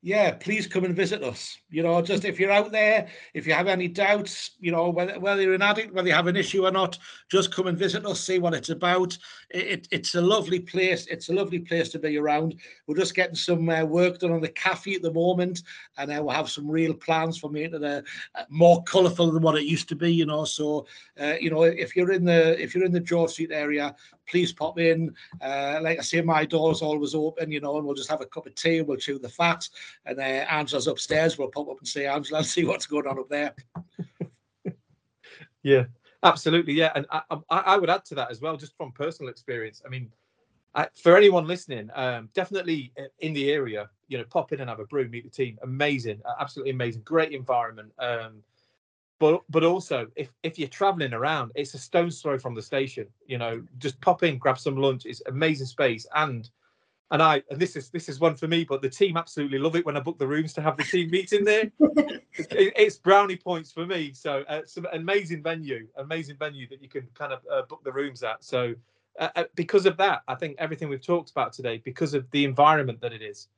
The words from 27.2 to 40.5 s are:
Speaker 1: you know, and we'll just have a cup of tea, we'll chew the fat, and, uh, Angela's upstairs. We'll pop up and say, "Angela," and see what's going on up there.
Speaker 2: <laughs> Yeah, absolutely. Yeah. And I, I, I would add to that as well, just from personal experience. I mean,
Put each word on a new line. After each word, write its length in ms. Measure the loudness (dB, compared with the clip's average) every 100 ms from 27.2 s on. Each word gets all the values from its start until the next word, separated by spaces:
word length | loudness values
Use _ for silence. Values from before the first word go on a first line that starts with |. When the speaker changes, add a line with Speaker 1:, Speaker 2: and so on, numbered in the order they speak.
| -2 -4 -6
Speaker 1:
you 100 | -6
know, 160 | -4 -4
and 100 | -4
we'll 80 |
just 160 | -6 -4
have 100 | -6
a 60 | -6
cup 200 | -12 -14
of 80 | -4
tea, 260 | 0 0
we'll 140 | 0 -4
chew 220 | -4 -8
the 80 | -8
fat, 400 | 0 0 0 -6 -16 -20 -18
and, 140 | -12 -6
uh, 40 |
Angela's 680 | -2 -2 -2 -2 -2 -2 -2
upstairs. 500 | -4 0 2 2 0
We'll 100 | -6
pop 200 | -6 -8
up 100 | -10
and 80 | -10
say, 200 | -6 -2
"Angela," 320 | -2 -2 -2
and 80 | -2
see 180 | 0
what's 220 | 0 -2 -2
going 200 | -4 -2
on 120 | -6
up 80 | -4
there. 260 | -4 -4 -6 -18 -16
Speaker 2:
<laughs> 960 | -16 -14 -14 _ -12 _ _ _ -12 -12 _ _ _ _ -20 -20 -20 _
Yeah, 220 | 4 4 4 -6 _ _
absolutely. 520 | 2 4 2 2 2
Yeah. 180 | 2 2
And 120 | 0 -4
I, 120 | -6 -6
I, 280 | -12 -2 0
I 180 | 4 2
would 140 | 4
add 140 | 0 -2
to 80 | -8
that 140 | -8
as 100 | -6
well, 160 | -8 -8
just 200 | -12 _
from 160 | -14
personal 380 | -8 -8 -8 -14
experience. 520 | -14 -10 -8 -8 -12
I 40 | -14
mean, 240 | -12 -12 _ _ _ _